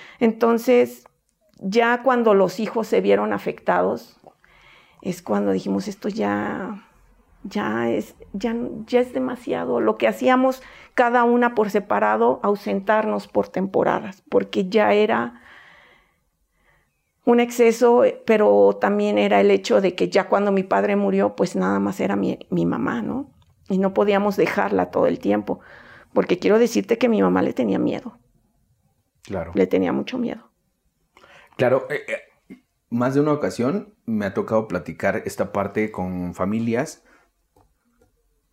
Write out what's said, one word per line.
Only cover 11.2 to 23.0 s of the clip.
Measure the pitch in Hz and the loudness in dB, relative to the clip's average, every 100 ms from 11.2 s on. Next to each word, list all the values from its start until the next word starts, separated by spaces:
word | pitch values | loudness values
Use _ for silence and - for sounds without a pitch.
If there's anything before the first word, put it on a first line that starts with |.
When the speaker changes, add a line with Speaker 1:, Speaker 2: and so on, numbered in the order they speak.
Speaker 1:
una | 240 240 240 | 4 4 2
por | 240 208 | 0 0
separado, | 208 196 208 214 220 233 262 | -2 0 0 2 2 2 2
ausentarnos | 202 202 214 196 196 214 214 208 - | -2 -2 -2 -4 0 0 0 -4 -2
por | 208 196 | -2 -2
temporadas, | - 190 - - - 214 - _ | -4 -2 0 2 0 -4 -14 _
porque | - 196 214 185 | -2 0 -2 0
ya | 214 208 | 2 4
era | 208 214 226 240 - - - - - _ _ _ _ _ _ _ _ _ _ _ _ _ _ - | 4 2 0 -4 -10 -20 -20 -20 -20 _ _ _ _ _ _ _ _ _ _ _ _ _ _ 2
un | 240 | 2
exceso, | 240 240 226 226 240 240 - - - | 2 4 4 6 4 6 4 2 2
pero | 220 208 202 202 196 | 4 6 6 4 4
también | 202 208 208 208 | 0 0 0 2
era | 202 202 | 2 4
el | 202 | 4
hecho | 196 190 214 | 2 2 2
de | 190 180 | 2 0
que | 180 | 0
ya | 202 185 | 0 0
cuando | 202 202 | 0 2
mi | 196 | 0
padre | 190 196 202 202 | 0 0 0 0
murió, | 196 190 202 202 | 0 0 0 -2
pues | 190 196 | -4 -2
nada | 185 196 | -2 0
más | 196 190 | -2 -2
era | 196 202 | -4 -2
mi, | 190 - - | -4 -6 -6
mi | 180 170 | -2 -2
mamá, | 170 - 233 | -2 -4 -4